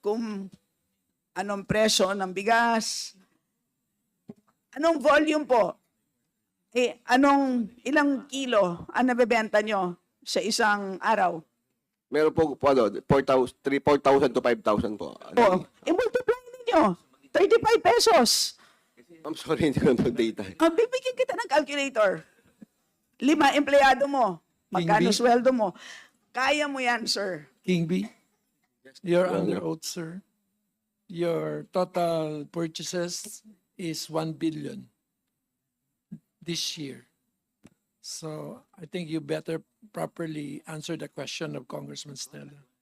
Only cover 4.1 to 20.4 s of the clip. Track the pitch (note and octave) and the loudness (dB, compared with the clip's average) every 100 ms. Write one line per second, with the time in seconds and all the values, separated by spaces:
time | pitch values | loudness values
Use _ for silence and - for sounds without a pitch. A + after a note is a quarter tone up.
4.1 | _ _ - _ _ _ C4 D#4+ D#4+ B3+ | _ _ -20 _ _ _ -2 0 2 4
5.1 | D4 D4+ D4+ D4 A#3+ F3+ - _ _ _ | 4 4 0 2 2 2 -2 _ _ _
6.1 | _ _ _ _ _ _ A#3+ A#3+ - - | _ _ _ _ _ _ -2 -2 -2 0
7.1 | B3+ C#4+ C#4 C#4 B3 G#3+ - A3+ D4+ C#4+ | 4 6 4 2 0 -4 -6 -2 2 2
8.1 | C4+ - C4+ C4 A3+ F#3 E3+ - - B3+ | 0 -6 -8 0 2 2 -2 -8 -2 0
9.1 | A#3+ A#3+ A#3 G#3+ G#3 G#3+ G#3 F3+ F3 _ | 2 2 2 2 0 0 -2 -2 -6 _
10.1 | _ - - F#3+ A3 A3 G#3 G3 F#3+ G3+ | _ -6 -4 -2 0 2 0 -2 -6 -2
11.1 | G#3+ F3+ E3 - _ _ _ _ _ _ | 2 0 -2 -12 _ _ _ _ _ _
12.1 | C#3+ D#3 D#3 D#3+ C3 D3 C3+ G#2+ G2+ - | 2 2 2 0 2 4 4 4 0 0
13.1 | C#3 C3+ C3+ B2 - - C#3 - C#3+ C#3 | 2 4 2 2 -2 -4 -2 2 2 4
14.1 | C#3 C#3 A#2+ A#2+ A2+ G#2+ G#2 G#2 G#2 D2 | 4 4 2 0 0 0 0 -2 -8 -12
15.1 | - - - A3 F#3 F#3 _ - F4+ B4 | -14 -4 4 4 4 -2 _ -2 0 0
16.1 | B4 B4+ B4+ B4 B4+ A#4+ F#4+ A#3 F3 _ | -2 -2 -4 -6 -12 0 2 2 0 _
17.1 | _ _ - F4+ A4+ - A4+ - A#4+ - | _ _ 0 4 4 4 4 4 4 6
18.1 | E4 A#3 - - - _ _ _ _ _ | 6 4 2 -2 -8 _ _ _ _ _
19.1 | - - D#3+ - D3+ F3 - D3+ B2+ - | -18 -14 -12 -4 0 0 2 2 2 0
20.1 | A#2+ A2+ - | 0 -2 -4